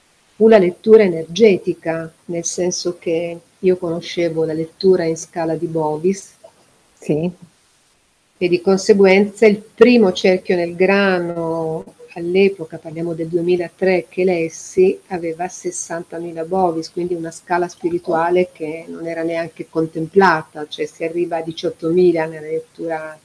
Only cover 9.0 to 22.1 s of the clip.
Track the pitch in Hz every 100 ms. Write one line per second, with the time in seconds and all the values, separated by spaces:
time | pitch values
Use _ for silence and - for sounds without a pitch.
9 | 196 190 202 - 220 208 - - 233 240
10 | 190 185 196 185 - 180 170 175 190 196
11 | 196 180 170 170 165 165 160 160 - _
12 | - 170 170 185 196 190 160 160 165 156
13 | 170 160 165 170 175 180 165 - 190 180
14 | 170 - 185 170 160 - - 190 185 196
15 | _ 180 170 160 180 - 180 - - 170
16 | 175 170 175 165 165 190 180 165 160 180
17 | 175 170 165 - - 175 175 - 170 175
18 | 185 160 170 180 180 - 156 165 170 165
19 | 165 165 165 165 170 - 160 160 160 160
20 | 160 196 190 160 - 156 151 - 151 -
21 | 165 170 170 165 165 160 175 - 165 180
22 | 180